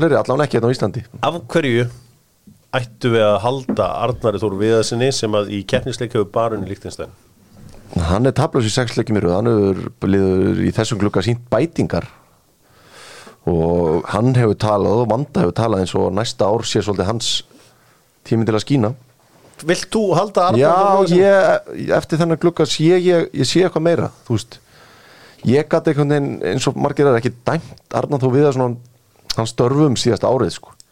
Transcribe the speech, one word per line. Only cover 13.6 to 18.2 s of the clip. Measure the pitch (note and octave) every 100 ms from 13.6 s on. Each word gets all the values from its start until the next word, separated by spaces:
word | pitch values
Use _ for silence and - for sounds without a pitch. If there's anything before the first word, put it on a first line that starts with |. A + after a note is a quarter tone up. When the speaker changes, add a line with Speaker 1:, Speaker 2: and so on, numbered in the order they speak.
| E2 F2 E2+ E2 -
Speaker 1:
hann | G2 B2
hefur | B2 A2 G2
talað | A2 G#2 F#2+ G#2+
og | A#2
Vanda | A2+ D3 G3+
hefur | F2
talað | - A2+ F#2+
eins | F2+
og | G2 F#2
næsta | F#2 A#2 - G2+
ár | A2+ -
sé | A2
svolítið | G2+ G2 F#2
hans | A#2 - - - - _ _ _ _ _ _